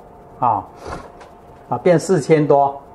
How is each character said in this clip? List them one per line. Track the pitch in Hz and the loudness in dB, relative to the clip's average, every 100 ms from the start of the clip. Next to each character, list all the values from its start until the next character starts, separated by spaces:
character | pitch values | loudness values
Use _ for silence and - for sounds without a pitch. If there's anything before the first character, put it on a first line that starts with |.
| - - - - | -16 -20 -20 -4
啊， | 123 104 - - - - - - - - - - - | -2 -2 -6 -18 -16 -16 -18 -20 -20 -20 -20 -20 -10
啊， | 123 | -4
变 | - 156 | 0 0
四 | - 175 | 0 -2
千 | - 156 147 | 2 2 4
多， | 143 139 - - | 2 2 -4 -18